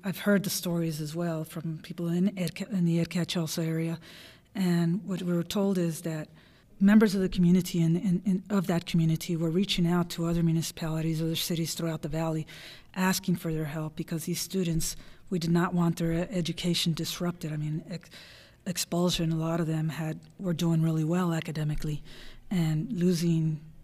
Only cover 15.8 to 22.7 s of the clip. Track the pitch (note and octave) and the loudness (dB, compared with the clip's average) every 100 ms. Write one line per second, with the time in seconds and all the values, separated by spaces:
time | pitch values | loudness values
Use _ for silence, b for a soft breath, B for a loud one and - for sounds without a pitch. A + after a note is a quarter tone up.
15.8 | E3+ E3+ E3 E3 F3 F3+ D#3+ E3+ F3 E3+ | 2 2 0 0 -2 -2 -2 -2 0 0
16.8 | E3+ D#3 E3 - F3 F3 D#3 D3+ D3+ D#3 | 0 0 -4 -4 -4 -4 -6 -4 -4 -4
17.8 | - E3+ - B B B B B - E3+ | -6 -10 -12 B B B B B -8 -6
18.8 | - E3+ F3 E3+ E3 E3 D#3+ E3 D#3+ D#3+ | -2 0 2 2 0 0 0 0 0 0
19.8 | D#3 D#3 D#3 D#3+ - - F#3+ D#3+ E3+ E3 | -2 -2 -4 -6 -12 -6 -2 0 2 4
20.8 | D#3+ D#3+ D#3 F3 F3+ E3 D#3+ D#3 D3+ D3+ | 4 2 2 2 2 0 -4 -4 -2 -2
21.8 | D#3 D3+ B B B B - F3+ D#3+ | -2 -4 B B B B -4 0 2